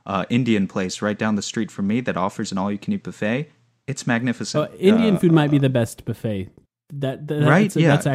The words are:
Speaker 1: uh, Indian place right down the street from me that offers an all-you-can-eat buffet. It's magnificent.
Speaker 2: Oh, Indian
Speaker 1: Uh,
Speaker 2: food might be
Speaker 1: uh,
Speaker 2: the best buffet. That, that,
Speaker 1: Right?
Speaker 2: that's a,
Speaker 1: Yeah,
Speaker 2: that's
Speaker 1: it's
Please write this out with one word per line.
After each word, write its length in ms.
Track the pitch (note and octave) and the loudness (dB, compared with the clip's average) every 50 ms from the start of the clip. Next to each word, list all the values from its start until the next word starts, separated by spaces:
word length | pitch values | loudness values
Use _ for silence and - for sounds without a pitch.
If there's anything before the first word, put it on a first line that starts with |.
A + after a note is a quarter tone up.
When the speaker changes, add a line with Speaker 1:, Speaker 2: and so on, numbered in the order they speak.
| - | -10
Speaker 1:
uh, 200 | G2+ G2 F#2+ F2 - | -6 -4 -4 -2 0
Indian 380 | A#2 B2 C3 A#2 A2 G2+ G2 F2+ | 0 0 2 2 2 2 0 -2
place 340 | - G#2+ F#2+ F#2 - - | -2 -4 -4 -4 -4 -4
right 160 | G#2 G#2 G#2+ - | -4 -4 -2 -2
down 160 | A2+ A2 G#2+ | -2 -2 -2
the 60 | G2+ | -2
street 300 | G2 - - A#2 G#2+ - | -4 -4 -6 -6 -6 -6
from 160 | - - G2+ G2 | -6 -4 -4 -2
me 120 | G#2+ B2 | -2 -2
that 140 | B2 - - | -2 -2 -2
offers 360 | - B2+ G3+ - - G#2+ - | -2 -2 -4 -4 -6 -8 -6
an 80 | F#2+ F#2+ | -4 -4
all-you-can-eat 420 | F#2+ G2+ G#2 G2+ - - G#2 G2 | -4 -4 -4 -6 -4 -4 -6 -6
buffet. 480 | - F2+ F2+ - G#2+ G#2 A2+ C3+ D#3 - _ _ _ _ _ _ _ - | -6 -10 -10 -6 -4 -4 -4 -4 -6 -8 _ _ _ _ _ _ _ -12
It's 180 | C3 - - | -10 -6 -4
magnificent. 640 | - A#2+ A#2 A#2+ B2+ A#2 - G#2+ - - D3+ D3+ - | -2 -2 -2 -2 -2 -4 -4 -6 -6 -4 -4 -4 -4
Speaker 2:
Oh, 40 | - - | -4 0
Indian 380 | - G3 A3 A3+ A3+ A3 G3 | 4 4 4 4 4 2 2
Speaker 1:
Uh, 40 | - | 2
Speaker 2:
food 120 | - F3 | 4 4
might 180 | D#3+ D#3+ D3 D3 | 4 4 4 4
be 80 | D3+ C#3+ | 2 2
Speaker 1:
uh, 40 | |
Speaker 2:
the 80 | C#3 C3 | 2 2
best 360 | B2+ B2 A#2 - - - - | 2 0 0 -2 -4 -10 -10
buffet. 440 | - A2 - - A#2 G#2 F#2+ F#2 - _ _ _ _ _ _ _ - D3 | -10 -8 -6 -6 -6 -4 -6 -6 -8 _ _ _ _ _ _ _ -16 -10
That, 340 | C#3+ C#3 C3 C3 - D3 D3 | -8 -6 -6 -6 -6 -8 -4
that, 140 | D3+ D3+ D3 | -2 2 4
Speaker 1:
Right? 200 | D3+ D3 F#3 G#3+ | 4 6 6 4
Speaker 2:
that's 120 | G3 - | 2 2
a, 60 | F3+ | 4
Speaker 1:
Yeah, 60 | D#3+ D#3+ | 4 4
Speaker 2:
that's 180 | C#3 D3 - | 4 4 2
Speaker 1:
it's 80 | D3 C3+ | 0 -2